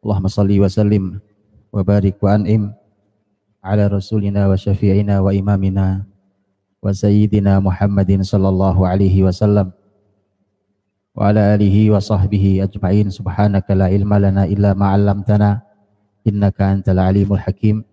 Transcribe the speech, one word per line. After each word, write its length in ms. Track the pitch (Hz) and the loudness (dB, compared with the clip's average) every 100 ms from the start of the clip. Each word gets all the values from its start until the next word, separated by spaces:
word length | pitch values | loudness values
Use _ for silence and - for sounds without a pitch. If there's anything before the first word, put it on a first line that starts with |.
Allahumma 320 | 110 101 95 | -4 -4 -2
salli 240 | - 98 101 | -2 0 2
wa 160 | 98 | 0
sallim 480 | 92 104 104 95 98 _ _ _ _ _ | 0 0 0 -4 -12 _ _ _ _ _
wa 160 | 101 | -6
barik 320 | 92 101 95 95 | 0 0 0 0
wa 160 | 98 104 | 0 0
an'im 320 | 95 110 101 107 _ _ _ _ _ _ _ _ | 0 -2 -2 -12 _ _ _ _ _ _ _ _
ala 320 | 95 104 101 | -4 -2 0
rasulina 560 | 101 92 110 101 101 98 | -2 -4 -4 -2 -2 0
wa 80 | 95 | 0
syafi'ina 640 | - 98 104 98 101 98 | -2 -2 0 0 0 0
wa 80 | 98 | 0
imamina 800 | 98 98 101 95 95 95 95 98 _ _ _ _ _ _ _ | 0 0 0 0 -2 -2 -4 -8 _ _ _ _ _ _ _
wa 80 | 101 98 | -6 -2
sayyidina 640 | 104 104 104 104 98 98 | 0 2 2 2 2 2
Muhammadin 640 | 98 90 101 101 95 98 | 0 -2 -2 0 0 0
sallallahu 640 | 95 101 95 92 95 90 92 | 0 0 0 0 0 0 0
alaihi 320 | 95 98 95 | 0 2 2
wasallam 560 | 92 90 104 104 92 - _ _ _ _ _ _ _ _ _ _ _ _ _ | 2 0 0 2 0 -6 _ _ _ _ _ _ _ _ _ _ _ _ _
wa 160 | - 101 | -4 0
ala 240 | 107 101 104 | 2 2 2
alihi 320 | 101 98 107 | 2 4 4
wa 80 | 104 | 2
sahbihi 640 | 98 104 95 101 98 95 | 0 -2 0 0 0 0
ajma'in. 480 | 95 101 92 104 98 | -2 -4 -2 0 0
Subhanaka 640 | 95 95 92 104 98 - 98 | -4 -8 0 0 0 -2 0
la 160 | 95 | 0
ilma 240 | 98 101 101 | 0 0 0
lana 320 | 98 98 92 | 2 0 0
illa 240 | 98 101 | 0 0
ma 240 | 98 101 98 | 0 0 2
'allamtana 720 | 101 101 98 104 104 104 - _ _ _ _ _ - | 0 -2 0 0 2 -2 -8 _ _ _ _ _ -4
إنك 320 | 101 101 - | 0 -2 0
أنت 280 | 98 98 95 | -2 -2 0
العليم 440 | 92 92 98 98 | 0 2 0 0
الحكيم. 440 | 98 - 98 107 107 - | -2 -4 -4 -2 -2 -6